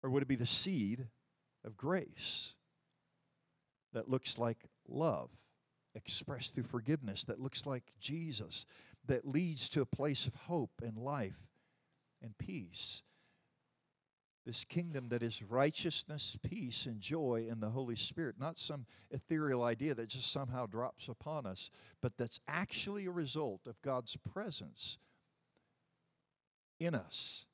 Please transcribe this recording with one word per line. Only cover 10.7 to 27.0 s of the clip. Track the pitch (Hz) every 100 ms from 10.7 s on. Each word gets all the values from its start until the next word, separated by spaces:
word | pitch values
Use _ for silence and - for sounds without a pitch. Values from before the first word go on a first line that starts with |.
| - 117
and | 110
life | 127 143 98 95 - _ _ _ _ _ _ _
and | 120 107
peace? | - 180 90 90 - - - _ _ _ _ _ _ _ _ _ _ _ _ _ -
This | 117
kingdom | - 170 175 143 123
that | 120
is | 117 110
righteousness, | 101 123 143 - 175 - - 151 - -
peace, | - 190 131 117 139
and | 110
joy | 95 160 139 117 113
in | 117
the | 107
Holy | 123 127 113
Spirit. | - - 156 98
Not | 139 160
some | - 147 117 - -
ethereal | 131 - 160 151 127
idea | 120 113 147
that | 120 113
just | 131 -
somehow | 143 139 127 117
drops | 110 123 - -
upon | 117 151 156 113
us, | 92 - - - -
but | 123 -
that's | 120 - -
actually | 156 196 - 196 202 185
a |
result | 175 143 151 143 95 -
of | 110
God's | 139 127 120 -
presence | - - 214 151 82 - - - _ _ _ _ _ _ _ _ _ _ _ _ _ _ _ _ _ _
in | 170
us. | 143